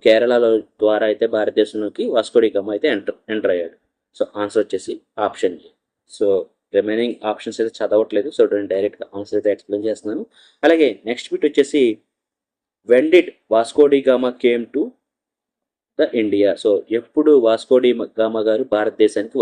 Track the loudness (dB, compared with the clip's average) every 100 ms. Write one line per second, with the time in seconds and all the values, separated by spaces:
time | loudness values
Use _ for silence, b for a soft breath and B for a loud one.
0 | 2 2 2 2 2 0 -4 -4 -2 0
1 | -2 -2 -2 -2 -2 0 -2 -2 -8 -6
2 | -4 -2 0 0 2 -2 -6 -4 -2 -4
3 | -6 -12 -8 -4 -2 -4 -6 _ _ _
4 | _ -8 -8 -6 -4 -2 -2 -6 -8 -14
5 | _ -6 -6 -4 -6 -6 -20 _ _ _
6 | _ -4 0 0 -4 _ _ -2 -2 -2
7 | -4 -4 -8 -8 -8 -6 -6 -4 0 0
8 | 0 -2 -4 0 0 0 -2 -4 -4 -6
9 | -14 -14 -6 -4 -2 -4 -6 -6 -4 -6
10 | -8 -10 -10 b b b 2 4 2 0
11 | -8 -8 -8 -2 -2 2 0 2 0 -2
12 | _ _ _ _ _ _ _ _ 0 2
13 | 6 4 4 -6 -2 0 0 2 4 4
14 | 2 0 0 0 0 0 -4 -6 -6 _
15 | _ _ _ _ _ _ _ _ _ -4
16 | -2 -2 -2 0 0 0 0 0 -2 -6
17 | -4 0 4 4 4 0 2 2 2 0
18 | -4 -4 -2 -2 -2 -2 -2 -2 -2 2
19 | 0 0 -6 -2